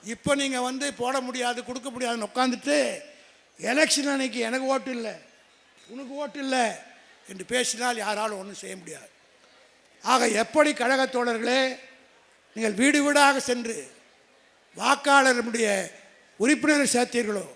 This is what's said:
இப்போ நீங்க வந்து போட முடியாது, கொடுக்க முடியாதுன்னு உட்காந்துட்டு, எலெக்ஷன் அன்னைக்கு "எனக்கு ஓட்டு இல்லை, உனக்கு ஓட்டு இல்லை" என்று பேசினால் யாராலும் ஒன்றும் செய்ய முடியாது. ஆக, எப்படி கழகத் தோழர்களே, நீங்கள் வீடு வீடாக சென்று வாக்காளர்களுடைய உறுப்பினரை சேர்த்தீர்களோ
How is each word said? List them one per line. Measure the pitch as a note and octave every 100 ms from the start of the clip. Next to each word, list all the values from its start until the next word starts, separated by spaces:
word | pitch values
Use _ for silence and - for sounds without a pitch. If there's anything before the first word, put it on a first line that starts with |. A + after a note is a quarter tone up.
இப்போ | G#3 G3 - C#4
நீங்க | C#4 B3+
வந்து | B3 C4 C#4+
போட | - A#3+ C4+
முடியாது, | B3+ B3+ A#3+ A#3+
கொடுக்க | A#3 B3+ C4
முடியாதுன்னு | A#3+ B3 A#3 G#3
உட்காந்துட்டு, | B3 B3+ A#3+ C#4+ D4 A#3+ - - - - _ _ _
எலெக்ஷன் | F#3 C4 D#4 C#4 C#4+
அன்னைக்கு | C#4 C4 A3+
"எனக்கு | A3+ B3+ C4
ஓட்டு | C4+ C4+
இல்லை, | A#3+ A3+ E3 - _ _ _ _ _ -
உனக்கு | A#3+ C4
ஓட்டு | C#4 D4 C#4+
இல்லை" | C4+ C4 A3+ G3 - - - - -
என்று | F#3+ F3+
பேசினால் | B3 B3 A3 B3 A#3
யாராலும் | G3+ G#3 A3 G3+
ஒன்றும் | F#3+ F#3
செய்ய | F#3+ F#3+
முடியாது. | F3 D#3 - _ _ _ _ _ _ _ _ _
ஆக, | G#3+ B3+ A#3+
எப்படி | G#3 A3 D4+ D4
கழகத் | D4 B3 C4 C4 B3+
தோழர்களே, | A#3+ A3+ A#3 B3+ C4 B3 - - _ _ _ _ _
நீங்கள் | A3 A3
வீடு | G3 C4+ D4
வீடாக | C#4+ C#4+ C#4+ C4+
சென்று | - B3 A#3 A3 C3 - _ _ _ _ _ _ _ -
வாக்காளர்களுடைய | A3+ C4+ C#4+ C#4 C4 A#3+ A#3 A3+ G#3+ G3 F3 - - - _ _
உறுப்பினரை | A3+ D4 D4 D4 C4+
சேர்த்தீர்களோ | A#3+ B3 A#3+ G#3+ G3+ -